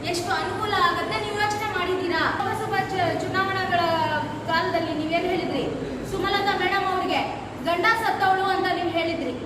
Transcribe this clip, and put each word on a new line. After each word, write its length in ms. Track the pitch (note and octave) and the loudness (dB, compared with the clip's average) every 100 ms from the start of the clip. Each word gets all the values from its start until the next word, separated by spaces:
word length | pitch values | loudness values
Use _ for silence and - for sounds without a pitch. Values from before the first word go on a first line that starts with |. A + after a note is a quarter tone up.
| E4+ | -4
ಎಷ್ಟು 200 | F4 G4 - | -4 -2 -2
ಅನುಕೂಲ 320 | F4+ F#4 G#4 F#4+ F4 | -2 -4 -2 2 2
ಆಗತ್ತೆ 300 | E4+ E4 A4 | 2 -2 -4
ನೀವು 140 | G#4 G#4 | -4 -2
ಯೋಚನೆ 240 | G#4 G#4 G#4+ F#4 | 0 0 -2 -2
ಮಾಡಿದ್ದೀರಾ? 440 | F4+ F#4 F4 D#4+ D4+ - | -2 0 0 0 0 0
ಲೋಕಸಭಾ 400 | G4 G#4+ G#4+ F#4+ F#4+ | -2 -2 -2 -2 0
ಚ-, 180 | F#4+ E4+ D#4 | 0 0 0
ಚುನಾವಣೆಗಳ 600 | F#4 F#4 F#4+ F#4+ F#4 F4 E4+ E4 D#4 D4+ - - - | 0 0 0 0 0 2 2 2 2 0 -2 -6 2
ಕಾಲದಲ್ಲಿ 440 | E4 F#4 E4 D#4+ D4+ | 2 4 0 0 -2
ನೀವೇನ್ 280 | D#4 E4+ F4+ | 0 0 2
ಹೇಳಿದ್ರಿ? 300 | F4+ - C#4 G#3+ - - C4 - | 0 0 -2 -2 -4 -6 -6 -4
ಸುಮಲತಾ 420 | F#4+ F#4+ G4+ G4+ F#4+ | -2 0 2 2 2
ಮೇಡಮ್ 260 | F#4 G4 F#4+ | 2 2 2
ಅವ್ರಿಗೆ 280 | F#4 F4+ - - - - - E4 | 0 0 0 -2 -6 -10 -6 -2
ಗಂಡ 180 | F4 G4+ A4+ | 2 4 2
ಸತ್ತವಳು 420 | G#4+ F#4+ F#4+ F#4+ G4 | 0 2 2 4 2
ಅಂತ 140 | F#4+ F#4+ E4+ | 2 2 0
ನೀವು 140 | F4 E4+ | 0 0
ಹೇಳಿದ್ರಿ. 360 | E4+ C#4 C4+ A#3+ | 0 -2 -4 -4